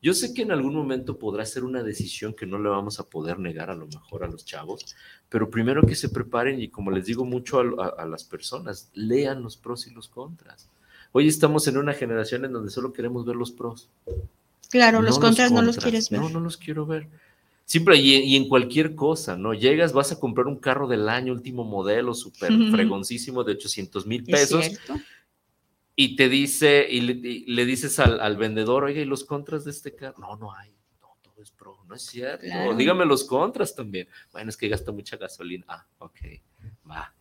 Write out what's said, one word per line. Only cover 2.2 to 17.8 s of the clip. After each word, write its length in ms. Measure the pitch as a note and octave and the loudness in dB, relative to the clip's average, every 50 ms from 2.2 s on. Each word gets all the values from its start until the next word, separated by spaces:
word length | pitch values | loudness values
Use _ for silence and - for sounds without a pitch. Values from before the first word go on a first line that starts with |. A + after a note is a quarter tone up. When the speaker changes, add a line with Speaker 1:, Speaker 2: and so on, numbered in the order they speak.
| - G#2+ G#2+ | -10 -10 -10
Speaker 1:
que 120 | - - | -10 -10
no 140 | F#2 F#2+ G2+ | -8 -6 -4
le 80 | G#2 G#2 | -2 0
vamos 320 | G2+ G2 G2 G#2 G#2 - | 0 0 -2 -6 -8 -10
a 100 | F#2+ _ | -14 _
poder 300 | _ E2 D#2 D#2+ F2 F#2 | _ -10 -8 -6 -6 -6
negar 300 | F#2+ F2 D#2+ D#2+ D#2+ - | -6 -8 -8 -10 -10 -10
a 40 | F#2+ | -10
lo 140 | E2 D#2+ D2+ | -12 -12 -16
mejor 380 | D2+ D2+ _ _ - E2 F2 | -18 -18 _ _ -12 -12 -10
a 20 | E2+ | -10
los 160 | E2 D#2+ - | -12 -14 -16
chavos, 540 | - - D2+ D2+ D#2+ G#2 - - - - _ - - - _ _ _ | -16 -16 -16 -12 -12 -14 -14 -14 -20 -20 _ -20 -20 -20 _ _ _
pero 200 | - A2+ G#2 G#2 | -2 -2 -2 0
primero 320 | - A2+ A2+ A#2+ C3+ D3 D#3+ | -2 -2 0 2 4 4 4
que 120 | - - | 4 4
se 140 | - - A#2+ | 0 -4 -4
preparen 520 | - - A#2 A2 - A#2 A#2+ C3 C3+ C3 | -4 -6 -6 -4 -2 -2 -2 0 -2 -4
y 60 | A2+ G2+ | -6 -10
como 240 | _ - G2 G2 | _ -8 -4 -2
les 140 | F#2+ F#2+ F#2 | -2 -2 -2
digo 180 | G2 A#2 A#2 C3 | -2 -4 -4 -4
mucho 380 | B2 B2 B2 B2 - - C3 | -4 -4 -6 -6 -2 0 0
a, 240 | B2+ B2 - - F#2+ | 0 0 -2 -4 -4
a, 180 | F2+ - - D#2+ | -6 -6 -8 -10
a 20 | |
las 200 | E2 D#2+ D#2+ - | -10 -10 -12 -14
personas, 640 | _ - E2+ - - B2 C#3 F3+ - G2+ - - _ _ | _ -16 -14 -12 -12 -12 -12 -12 -12 -14 -14 -16 _ _
lean 480 | G2+ G#2+ A2 A#2+ C3+ C#3+ C3+ C3+ C3 A#2+ | -8 -4 0 0 0 0 0 -4 -6 -10
los 120 | A2+ - | -14 -14
pros 320 | _ _ A#2 A#2+ A#2+ - - | _ _ -12 -10 -10 -10 -14
y 40 | |
los 180 | A#2+ A2+ A2 - | -16 -20 -20 -20
contras. 580 | _ A#2 C3 D3+ E3+ D#3+ _ _ - _ _ _ _ _ _ _ _ - - _ _ | _ -18 -16 -16 -16 -20 _ _ -20 _ _ _ _ _ _ _ _ -20 -20 _ _
Hoy 160 | C3+ D3 D#3 | 4 6 6
estamos 360 | D3+ D#3 D#3 D3+ D3+ D3+ D3+ D3 | 4 4 4 4 4 4 2 2
en 80 | B2+ C3+ | 0 0
una 160 | C#3+ D3 C#3 | 0 0 -2
generación 500 | - C3 A#2 A2+ A2+ G#2+ G#2+ B2 B2 C3+ | -4 -4 -2 -2 -2 -2 -2 -4 -6 -6
en 80 | C3+ | -6
donde 180 | B2+ A#2 G#2+ G2+ | -6 -6 -8 -6
solo 220 | G2 C3 B2 C3 | -6 -6 -6 -6
queremos 340 | B2 - A#2+ A#2+ B2 B2 A#2 | -6 -6 -6 -6 -6 -6 -6
ver 120 | A#2 A#2+ A#2+ | -6 -4 -4
los 140 | A#2+ A#2+ A#2+ | -6 -6 -8
pros. 340 | - - A#2 A2+ A2+ - _ _ _ _ - - - - - _ _ _ _ _ _ _ - | -10 -10 -10 -10 -12 -20 _ _ _ _ -10 -10 -10 -10 -12 _ _ _ _ _ _ _ 0
Speaker 2:
Claro, 300 | - B3 B3 A3+ A3+ A3+ | 4 6 6 8 6 6
Speaker 1:
No 80 | A3 A3 | 6 4
Speaker 2:
los 100 | - - | 4 6
contras 360 | - A3+ A3+ A3+ B3 B3 A#3+ | 6 6 6 6 6 4 6
no 80 | A#3+ | 4
los 140 | A#3 A#3 A#3 | 4 4 2
Speaker 1:
contras. 80 | - - | 0 -2
Speaker 2:
quieres 260 | B3+ A3+ A3 A3 - | 0 0 0 -2 -2
ver. 100 | G#3 G3+ | -2 -2
Speaker 1:
No, 80 | D#3 D#3+ | -2 -2
no 140 | D#3+ E3 | -4 -4
los 160 | E3 E3+ E3 - | -6 -6 -8 -10
quiero 280 | - - D#3 D#3 D3+ | -10 -10 -6 -6 -4
ver. 220 | D3+ D#3+ D#3 D3+ D#3 - _ _ _ _ _ _ _ _ _ _ | -4 -6 -6 -6 -12 -20 _ _ _ _ _ _ _ _ _ _
Siempre, 320 | - - E3 | 0 0 2